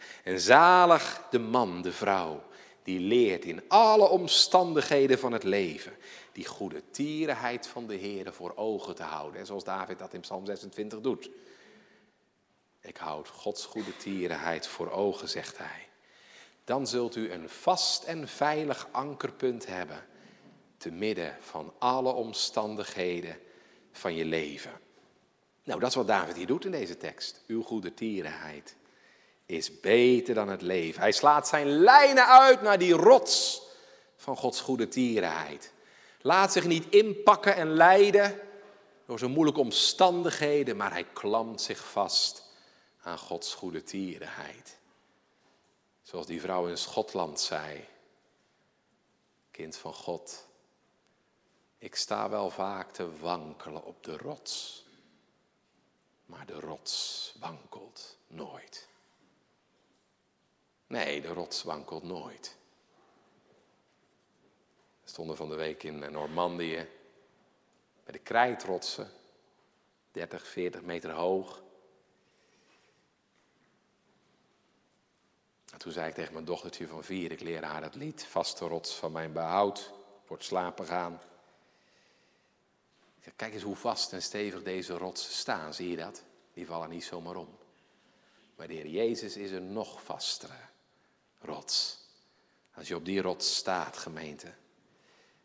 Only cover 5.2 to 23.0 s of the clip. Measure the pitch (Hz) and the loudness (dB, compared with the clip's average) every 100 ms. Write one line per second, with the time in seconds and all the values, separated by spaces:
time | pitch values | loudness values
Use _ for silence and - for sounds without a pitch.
5.2 | 127 117 95 101 90 76 - - - - | 2 -2 0 0 0 -6 -14 -18 -20 -20
6.2 | - - 87 - 95 76 - - 147 151 | -20 -16 -14 -10 -10 -10 -14 -6 -4 -2
7.2 | 156 117 123 120 - 123 113 98 101 98 | -4 -2 -4 -6 -8 -12 -8 -8 -6 -8
8.2 | 92 - 87 - 110 101 101 85 78 78 | -10 -10 -12 -6 -4 -4 -6 -10 -8 -8
9.2 | 73 92 98 101 95 95 92 90 95 92 | -10 -12 -12 -12 -8 -8 -8 -10 -12 -14
10.2 | - 95 98 98 101 - 107 110 127 - | -12 -12 -8 -10 -10 -12 -10 -6 -4 -6
11.2 | - - - - - - _ _ _ _ | -8 -20 -20 -20 -20 -20 _ _ _ _
12.2 | _ _ _ _ _ _ - - 78 76 | _ _ _ _ _ _ -20 -12 -10 -10
13.2 | 73 - 101 - - 110 95 - 101 95 | -12 -10 -8 -8 -8 -10 -10 -10 -8 -6
14.2 | 87 78 82 80 - - 87 92 101 - | -4 -4 -4 -4 -6 -8 -6 -2 -2 -2
15.2 | - - - - - - - _ _ _ | -8 -8 -10 -12 -14 -14 -18 _ _ _
16.2 | - - - _ - 131 127 120 120 113 | -20 -20 -20 _ -6 -4 -2 -2 -4 -4
17.2 | 107 87 82 - - 185 - - - 165 | -8 -8 -12 -4 0 0 0 -2 -4 -8
18.2 | 139 - 147 151 151 127 - 123 143 135 | -8 -2 -2 0 -2 -6 -6 -6 -6 -6
19.2 | 127 - 127 120 101 92 85 - - - | -8 -2 -4 -4 -8 -8 -8 -12 -18 -20
20.2 | - - - - _ _ 85 82 107 92 | -20 -20 -20 -20 _ _ -12 -6 -4 -4
21.2 | 80 - - 82 76 - 123 127 127 123 | -6 -10 -12 -12 -12 -4 -2 0 0 -2
22.2 | 113 107 - - 107 107 98 - | -4 -4 -4 -2 -4 -6 -10 -4